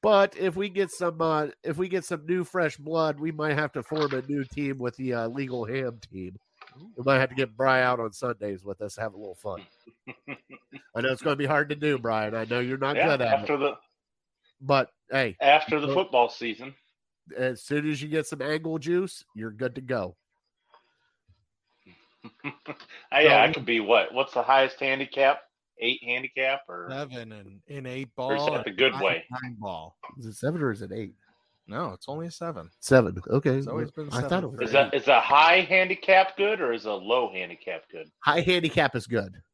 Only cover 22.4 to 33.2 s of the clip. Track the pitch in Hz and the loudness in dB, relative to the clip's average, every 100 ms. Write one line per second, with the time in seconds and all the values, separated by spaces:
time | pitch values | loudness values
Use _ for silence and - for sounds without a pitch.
22.4 | 147 - - 147 - - - 135 151 110 | -14 -14 -16 -16 -16 -20 -2 6 8 8
23.4 | 120 160 131 113 104 113 92 120 139 123 | 6 2 -2 -2 4 4 4 -2 -2 -2
24.4 | 117 135 135 - 135 135 135 - 135 147 | 4 4 4 0 -4 -2 -4 2 4 2
25.4 | - _ _ _ 117 127 120 123 131 - | -4 _ _ _ -4 -4 -4 -6 -6 -4
26.4 | 131 139 - 175 175 135 143 123 113 107 | -2 -2 -8 -14 -10 -10 -10 -12 -14 -16
27.4 | 95 98 _ 143 127 127 135 - 127 139 | -20 -20 _ -14 -10 -10 -12 -8 -4 -2
28.4 | 147 151 - 101 131 - 95 82 - 127 | -2 -2 -6 0 0 2 0 -2 -6 -12
29.4 | 127 113 104 85 80 _ - - 113 107 | -12 -10 -10 -10 -14 _ -20 -16 -16 -6
30.4 | 131 170 139 104 95 95 101 - _ _ | -6 -2 -2 -4 -8 -10 -10 -12 _ _
31.4 | _ _ _ 110 160 95 - 143 170 - | _ _ _ -10 -8 -10 -12 -12 -12 -10
32.4 | 170 127 85 _ - 135 107 92 | -10 -10 -14 _ 6 6 6 0